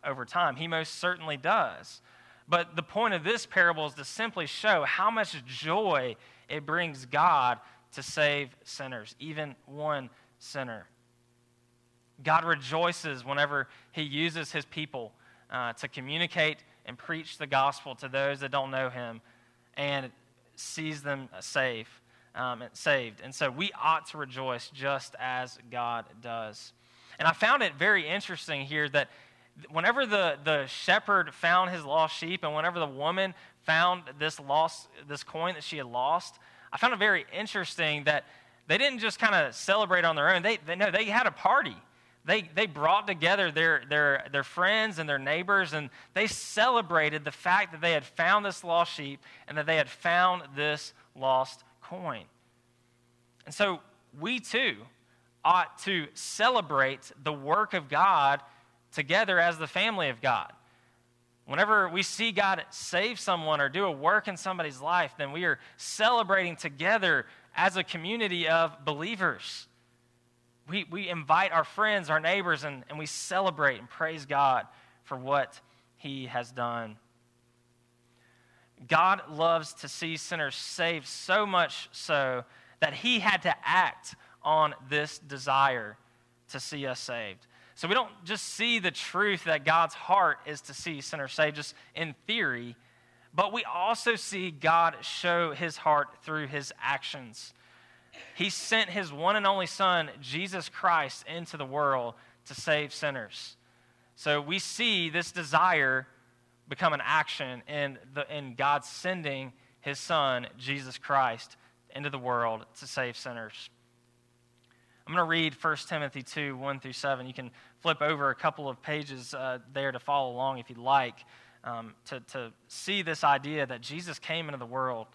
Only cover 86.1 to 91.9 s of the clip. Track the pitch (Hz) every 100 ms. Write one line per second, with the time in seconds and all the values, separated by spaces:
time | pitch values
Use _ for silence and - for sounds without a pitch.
86.1 | _ _ _ - 135 - 147 135 127 -
87.1 | 120 107 95 _ _ - - 165 220 240
88.1 | - 170 208 - - 233 233 180 - -
89.1 | 180 208 185 165 156 143 160 165 - -
90.1 | 196 175 143 - 151 - 143 175 151 -
91.1 | 160 135 - 156 147 147 - -